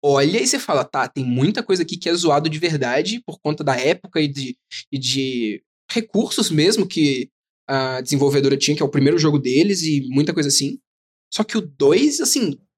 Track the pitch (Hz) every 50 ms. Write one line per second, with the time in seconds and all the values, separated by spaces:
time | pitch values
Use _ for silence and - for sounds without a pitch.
0 | - 143 143 135 139 151 180 233 262 247 - 269 - - 170 139 123 - - 135
1 | 127 131 - - 131 123 123 123 135 180 214 - 240 - 190 180 170 165 175 170
2 | - 175 170 180 175 165 143 147 156 165 156 156 170 175 160 147 127 117 123 143
3 | 160 190 220 240 - - 151 - _ 151 151 - 165 143 131 123 123 147 175 185
4 | - - - 165 151 147 139 139 135 127 123 - _ _ - - - - - 135
5 | 127 123 131 135 135 131 131 120 117 107 101 - - _ _ _ _ _ - 233
6 | 226 - - 196 233 - - - 214 - 165 151 151 185 226 - 185 180 - 165
7 | 156 143 139 127 120 - _ _ _ _ _ _ _ - 135 135 131 131 131 127
8 | 131 - 147 139 139 139 143 143 135 135 139 135 - - 151 156 160 139 - 147
9 | 131 139 165 170 151 156 147 147 131 123 127 139 175 202 196 180 165 160 151 143
10 | 131 127 131 135 151 165 202 175 147 143 135 - 139 139 - - - _ _ _
11 | _ _ _ _ _ _ - - 214 - - 220 185 151 139 135 147 139 160 208
12 | 277 302 285 294 311 - - 294 233 165 139 - _ _ _